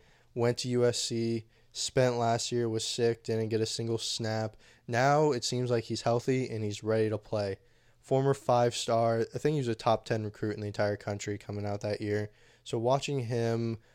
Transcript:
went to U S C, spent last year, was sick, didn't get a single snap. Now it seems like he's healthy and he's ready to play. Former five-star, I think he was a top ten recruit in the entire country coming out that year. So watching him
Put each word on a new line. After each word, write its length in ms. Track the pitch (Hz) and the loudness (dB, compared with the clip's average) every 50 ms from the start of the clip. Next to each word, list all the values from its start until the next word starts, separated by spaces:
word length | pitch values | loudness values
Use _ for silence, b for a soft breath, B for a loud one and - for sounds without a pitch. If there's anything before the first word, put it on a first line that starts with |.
| b b b b b b b | b b b b b b b
went 220 | 120 117 120 120 - | 0 2 2 2 0
to 100 | - 123 | -2 0
U 180 | 123 123 120 | 2 4 4
S 120 | 120 120 - | 4 2 0
C, 460 | - - 117 113 113 117 117 113 - b b b b b | -2 -4 -2 -2 0 0 -2 -4 -6 b b b b b
spent 460 | b - - - - 135 127 127 120 | b -8 -6 -2 0 2 2 2 2
last 340 | 120 117 117 117 117 - - | 2 2 2 2 0 0 -2
year, 160 | 120 120 117 | -2 -2 0
was 160 | 113 110 113 | 0 -2 -2
sick, 420 | - - - - 117 117 113 - - | -4 -4 -2 2 2 2 2 0 -4
didn't 260 | - 113 113 110 110 | -4 -2 -2 0 0
get 100 | 113 107 | 0 0
a 60 | 110 | 0
single 320 | - - - 117 113 113 110 | -2 -4 -4 -4 -2 -2 -2
snap. 580 | - - - - 113 110 110 110 110 107 - b b b b b b - | -4 -4 -4 -4 -4 -2 -2 -2 -4 -4 -6 b b b b b b -2
Now 440 | 117 117 131 143 143 151 156 151 | 0 2 4 4 4 4 4 2
it 120 | 127 120 - | 2 0 -2
seems 260 | - 127 123 123 120 | -2 -2 -2 0 0
like 140 | 120 117 - | 0 0 0
he's 160 | - 113 - | -2 -4 -2
healthy 480 | - 120 120 120 - 135 131 131 127 - | 0 2 2 2 2 0 0 0 0 -2
and 160 | 117 110 110 | -4 -4 -4
he's 180 | 104 101 - | -4 -4 -4
ready 280 | 107 107 110 113 110 107 | -2 0 2 2 2 2
to 80 | 107 101 | 0 -4
play. 400 | - - 110 104 101 98 95 - b b b b b b b b | -6 -4 -4 -2 -2 -2 -4 -8 b b b b b b b b
Former 340 | - - 135 131 135 139 135 | -4 0 2 2 4 2 0
five-star, 920 | - - - 123 120 120 120 - - - 120 117 113 117 113 113 113 113 - | 0 2 4 4 6 4 4 2 0 -2 2 2 4 4 4 2 2 0 -2
I 60 | - 123 | -2 -2
think 140 | - 151 156 | 0 0 0
he 60 | 147 | 2
was 80 | 127 117 | 0 0
a 80 | 110 | -2
top 280 | - - 117 113 - - | 0 2 2 2 2 2
ten 200 | - 117 107 107 | -2 -2 -2 -2
recruit 300 | 104 - - 113 107 101 | -4 -6 -4 -4 -4 -4
in 60 | - | -4
the 60 | 104 | -6
entire 300 | 104 98 - 104 104 104 | -6 -2 0 0 0 0
country 420 | - - 107 101 98 - 107 104 101 | -2 -4 -6 -6 -6 -6 -6 -8 -8
coming 260 | - - 101 104 104 | -8 -10 -8 -6 -6
out 180 | 101 101 101 | -6 -6 -4
that 180 | - 104 104 - | -4 -4 -4 -4
year. 300 | 107 104 104 107 104 - b b b b b b b | -2 -2 -2 -2 -2 -4 b b b b b b b
So 120 | - 123 | -6 -4
watching 440 | 117 113 123 135 139 - 143 143 135 | -2 0 2 0 0 0 -2 -4 -4
him 580 | 117 110 123 117 117 117 117 117 117 113 113 110 b b b | -2 -2 -2 0 0 0 0 0 -2 -4 -4 -8 b b b